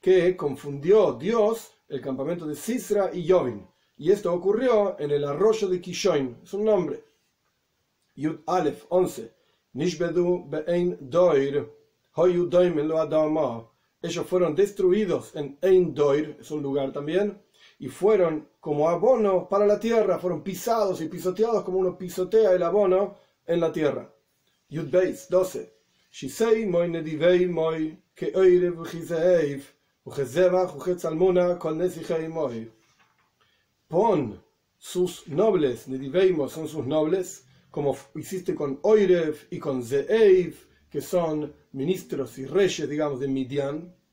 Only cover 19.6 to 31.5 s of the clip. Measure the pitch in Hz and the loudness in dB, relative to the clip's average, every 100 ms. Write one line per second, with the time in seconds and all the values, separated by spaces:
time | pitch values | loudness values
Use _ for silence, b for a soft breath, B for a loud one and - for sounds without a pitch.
19.6 | 208 208 226 226 196 170 180 156 190 180 | 2 2 2 2 2 0 -2 -4 -6 -8
20.6 | - 226 190 175 160 180 165 185 226 214 | -2 0 0 -2 -6 -6 -6 0 0 0
21.6 | - 185 185 180 180 185 180 220 208 180 | -2 -2 -2 -4 -10 -6 0 4 4 4
22.6 | 170 196 196 185 196 B B B - 170 | 2 2 4 2 0 B B B -4 0
23.6 | 165 160 147 117 - _ _ _ _ _ | 0 0 -2 -2 -10 _ _ _ _ _
24.6 | _ 151 147 180 185 - - 180 180 120 | _ -10 0 2 2 -4 0 0 0 -6
25.6 | - _ _ _ _ - 135 - 226 220 | -14 _ _ _ _ -12 -12 -2 2 2
26.6 | 214 170 175 165 156 151 170 180 180 165 | 2 0 0 -4 -6 0 4 4 2 0
27.6 | 160 160 156 160 _ - 170 190 190 180 | -2 -2 -6 -8 _ -8 -4 4 6 6
28.6 | 175 170 165 165 160 165 175 175 147 139 | 2 -4 -10 -12 -6 0 4 4 2 -4
29.6 | - _ _ _ - 139 127 139 180 185 | -12 _ _ _ -12 -6 -4 2 4 4
30.6 | 180 147 170 175 - 214 185 180 180 | -2 -4 -6 -4 -4 2 2 4 2